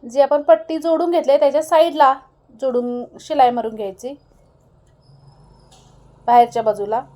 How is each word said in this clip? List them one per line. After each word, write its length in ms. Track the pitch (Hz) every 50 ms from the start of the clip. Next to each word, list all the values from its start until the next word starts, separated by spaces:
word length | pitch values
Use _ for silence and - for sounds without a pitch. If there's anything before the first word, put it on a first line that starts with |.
| -
जी 180 | 233 226 269
आपण 200 | 277 277 294 294
पट्टी 360 | 294 - 330 320 320 - 320 320
जोडून 340 | 302 330 330 320 339 349
घेतली 260 | 339 339 - 262 277 294
त्याच्या 240 | 302 285 254 294 311
साईडला 500 | 311 359 320 320 339 285 302 294 262 269 269 - _ _ _ _ _ _
जोडून 640 | - - 262 247 247 240 240 240 240 240 - _ -
शिलाई 300 | - - 311 294 262 247
मारून 240 | 247 240 220 220 220
घ्यायची 380 | 214 214 196 190 185 - 247 285 285 _ _ _ _ _ _ _ _ _ _ _ _ _ _ _ _ _ _ _ _ _ _ _ _ _ _ _ _ _ _ _ _ _ _ _ _ _ _ _ _ _ -
बाहेरच्या 360 | 240 240 240 240 - 233 220
बाजूला. 380 | 220 214 208 202 202 214 208 180 - -